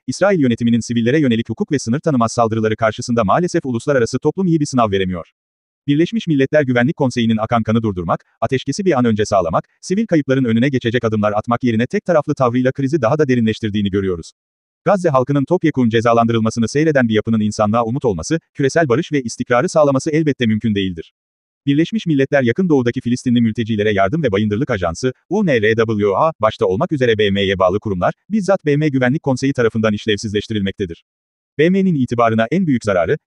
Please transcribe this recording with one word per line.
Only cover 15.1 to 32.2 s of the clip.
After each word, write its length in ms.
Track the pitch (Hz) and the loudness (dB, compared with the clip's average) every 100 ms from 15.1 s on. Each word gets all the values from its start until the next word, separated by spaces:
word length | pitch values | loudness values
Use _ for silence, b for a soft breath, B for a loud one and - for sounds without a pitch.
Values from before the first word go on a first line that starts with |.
| 135 127 143 135 | 0 2 0 0
topyekun 440 | 180 160 135 120 | 0 0 0 0
cezalandırılmasını 800 | 113 117 117 117 113 110 117 113 | 2 2 2 2 0 -2 -2 -2
seyreden 420 | 143 160 143 117 | 0 0 2 2
bir 40 | |
yapının 260 | 107 113 113 | 2 0 0
insanlığa 440 | 107 104 107 117 | 0 0 0 0
umut 220 | 113 135 127 | -2 -2 -2
olması, 340 | 87 - 165 - | -2 -2 -6 -6
küresel 360 | - 139 165 165 | -4 0 2 2
barış 220 | 117 180 | 0 0
ve 100 | 143 | -4
istikrarı 480 | 117 - 123 123 180 | -4 -6 0 0 2
sağlaması 420 | 165 143 135 165 | 2 2 2 0
elbette 340 | 151 156 131 117 | -2 0 0 0
mümkün 300 | 107 117 101 | 0 0 -2
değildir. 380 | 95 85 - _ _ _ _ _ - | -2 -6 -14 _ _ _ _ _ 0
Birleşmiş 400 | 143 165 226 170 | 0 0 -2 0
Milletler 380 | 143 135 143 | 0 2 2
Yakın 260 | 120 117 185 | 2 0 2
Doğu'daki 320 | 143 120 120 | 2 2 -2
Filistinli 400 | 117 123 127 120 | -4 -4 0 2
Mültecilere 520 | 117 107 110 110 107 | 2 0 -2 0 0
Yardım 300 | 98 98 151 | 2 0 0
ve 80 | 135 | 0
Bayındırlık 400 | 98 107 104 147 | 0 0 -2 -2
Ajansı, 420 | 110 87 82 131 b - | -2 -2 -2 -4 b -6
U 160 | 196 190 | -2 0
N 160 | 123 | 0
R 140 | 104 110 | 2 2
W 400 | 110 107 101 95 | 0 0 0 2
A, 160 | 160 - | 0 0
başta 240 | 110 - 104 | -2 0 -2
olmak 260 | 95 180 | 0 -2
üzere 260 | 151 127 107 | 0 0 2
B 140 | 104 | 0
M'ye 280 | 98 98 95 | 0 0 2
bağlı 200 | 92 101 | 2 0
kurumlar, 340 | 110 92 101 - - | -2 -2 -2 -4 -4
bizzat 360 | 214 185 190 151 | -4 0 0 0
B 120 | 143 | 0
M 120 | 156 | 0
Güvenlik 340 | 131 123 151 | 0 0 0
Konseyi 300 | 143 131 135 | -2 -2 -2
tarafından 400 | 135 113 117 110 | 0 0 0 0
işlevsizleştirilmektedir. 1120 | 104 - 104 107 104 - 107 98 - 90 82 _ _ _ _ _ - | 0 -2 -4 -4 -6 -4 -4 -4 -4 -8 -8 _ _ _ _ _ 0
B 120 | 160 | 2
M'nin 260 | 190 190 151 | 2 0 0
itibarına 520 | 123 117 | 0 0